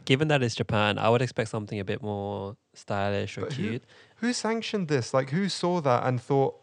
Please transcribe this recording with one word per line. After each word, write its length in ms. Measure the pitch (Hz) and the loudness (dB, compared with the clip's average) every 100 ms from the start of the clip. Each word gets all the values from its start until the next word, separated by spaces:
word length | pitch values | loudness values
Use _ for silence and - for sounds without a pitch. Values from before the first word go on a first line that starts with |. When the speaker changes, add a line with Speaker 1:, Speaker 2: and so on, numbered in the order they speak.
| - | 2
Speaker 1:
given 220 | 131 156 | 2 4
that 120 | 143 | 2
it's 120 | 120 - | 2 -2
Japan, 420 | 110 107 107 101 | 0 2 2 4
I 120 | 107 | 4
would 120 | 120 | 4
expect 280 | 127 - 113 | 2 -2 -4
something 300 | 113 104 107 | -4 -6 -6
a 60 | 98 | -4
bit 160 | 107 | -6
more 540 | 139 101 101 101 98 - _ | -4 -4 -4 -6 -8 -12 _
stylish 640 | - - 101 101 101 101 - | -16 -6 -2 0 -2 -4 -6
or 40 | |
Speaker 2:
But 120 | - | -6
who, 160 | 135 208 | -4 -4
Speaker 1:
cute. 140 | - - - - _ | -6 -10 -20 -20 _
Speaker 2:
who 160 | 233 | -4
sanctioned 540 | 240 214 226 226 214 160 | -2 -2 -2 -4 -4 0
this? 240 | 143 113 | 0 2
Like, 160 | 131 131 | 0 0
who 160 | 156 196 | 0 -2
saw 300 | - 175 180 | 0 0 2
that 240 | 139 120 127 | 4 2 2
and 140 | 123 | -2
thought, 380 | - 139 135 - | 2 2 2 0